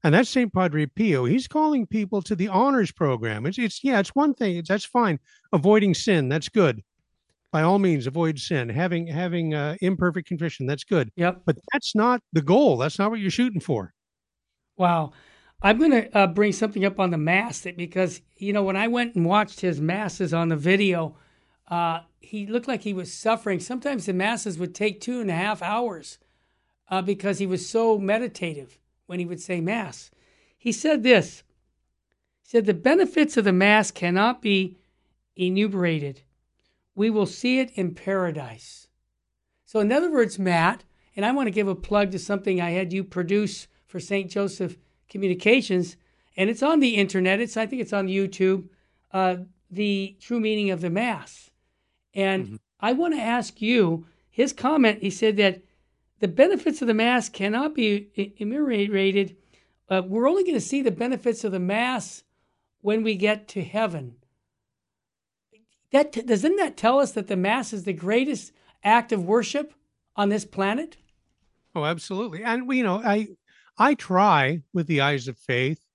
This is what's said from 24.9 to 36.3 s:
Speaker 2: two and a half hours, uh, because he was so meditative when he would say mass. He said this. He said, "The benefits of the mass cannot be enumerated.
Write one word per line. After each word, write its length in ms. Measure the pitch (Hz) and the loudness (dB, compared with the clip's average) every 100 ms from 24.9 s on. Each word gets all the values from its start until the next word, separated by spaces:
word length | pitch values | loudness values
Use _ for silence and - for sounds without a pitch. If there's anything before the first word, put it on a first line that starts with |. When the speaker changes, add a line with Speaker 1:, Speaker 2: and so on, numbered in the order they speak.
| 208 | -4
Speaker 2:
two 180 | - 247 | -8 -6
and 80 | 214 | -4
a 40 | 165 | -2
half 260 | 196 214 | -2 -4
hours, 560 | 175 214 240 170 - - _ _ _ _ _ _ _ | -4 -4 -4 -6 -16 -20 _ _ _ _ _ _ _
uh, 120 | 190 | -4
because 380 | 185 196 190 196 | -2 -2 -2 -2
he 60 | 196 | -2
was 220 | 180 180 | -4 -2
so 300 | 226 226 214 | 0 2 2
meditative 840 | 196 214 240 - 175 147 127 _ _ _ _ | 2 -2 -2 -6 -8 -8 -14 _ _ _ _
when 140 | 180 | -8
he 60 | 175 | -6
would 160 | 170 | -8
say 180 | - 180 | -6 -4
mass. 500 | 165 226 180 - - _ _ _ _ _ | -2 -4 -6 -12 -20 _ _ _ _ _
He 140 | 240 | -4
said 320 | 220 311 302 | -2 0 2
this. 400 | 233 226 - - _ _ _ _ _ _ _ _ _ _ | 6 6 4 -10 _ _ _ _ _ _ _ _ _ _
He 60 | _ | _
said, 160 | 240 214 | 2 2
"The 80 | |
benefits 600 | 175 247 330 359 - 302 247 | 2 4 4 4 4 2 4
of 60 | |
the 80 | 202 | 4
mass 380 | 180 196 214 208 | 4 6 6 4
cannot 500 | - 175 180 220 240 | -2 0 2 2 0
be 360 | 226 196 185 190 _ _ _ _ _ - | 0 2 0 -6 _ _ _ _ _ -4
enumerated. 840 | 180 185 208 196 175 160 143 131 _ | 0 2 0 2 0 0 -4 -10 _